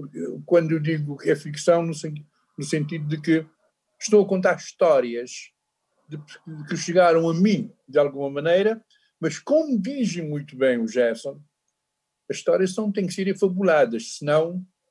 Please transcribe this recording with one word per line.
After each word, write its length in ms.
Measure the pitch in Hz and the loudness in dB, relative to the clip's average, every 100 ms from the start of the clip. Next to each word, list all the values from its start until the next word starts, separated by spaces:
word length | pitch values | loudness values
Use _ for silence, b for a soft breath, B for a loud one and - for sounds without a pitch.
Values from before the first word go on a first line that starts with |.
| 147 - - 147 - | -14 -10 -10 -8 2
quando 260 | 175 160 | 2 4
eu 80 | 160 | 0
digo 360 | 151 160 147 139 | 0 -2 -4 -6
que 140 | 160 | -2
é 60 | 147 | -2
ficção 480 | 151 147 - 170 | -4 -4 2 2
no 100 | 165 | 2
sen-, 320 | 151 160 147 - _ _ - | -6 -10 -12 -16 _ _ -12
no 80 | |
sentido 420 | 143 160 147 165 147 | -4 -4 -4 -6 -6
de 140 | 156 | -4
que 260 | 165 160 156 _ _ _ _ - | 0 0 -2 _ _ _ _ -12
estou 240 | - 208 | 2 4
a 40 | 196 | 4
contar 280 | 190 185 170 | 2 0 0
histórias 960 | - - 175 139 123 117 120 - - _ _ _ _ _ - | -6 0 4 4 2 -4 -8 -14 -20 _ _ _ _ _ -18
de, 100 | 151 - - 165 156 147 | -16 -16 -20 -16 -14 -8
que 80 | 170 | -8
chegaram 520 | - 175 175 165 165 | 0 6 6 6 4
a 60 | |
mim, 380 | 165 208 185 - _ - | 4 4 2 -2 _ -2
de 100 | 143 | 2
alguma 320 | 143 135 139 | 2 0 -6
maneira, 540 | 143 156 180 214 226 _ _ _ - | -2 2 4 2 -2 _ _ _ -6
mas 180 | 160 - | -6 -4
como 420 | - 302 311 233 | 0 2 2 -2
diz 360 | 190 277 202 170 | -2 -2 -4 -4
muito 400 | 156 147 - 127 | -6 -8 -8 0
bem 220 | 131 120 | 0 2
o 100 | 113 | -2
Gerson, 520 | 123 120 113 139 143 _ _ _ _ _ _ _ _ - | 0 0 0 -10 -14 _ _ _ _ _ _ _ _ -12
as 80 | - | -6
histórias 380 | - 175 185 | 0 2 0
são, 160 | 208 208 | -2 -4
têm 160 | 202 180 | -2 -4
que 60 | |
ser 160 | - 190 | -4 -4
efabuladas, 880 | 190 196 180 190 151 120 113 - - | 0 0 0 2 4 2 -2 -8 -8
senão 460 | 147 151 165 185 185 _ _ | 0 0 0 -4 -12 _ _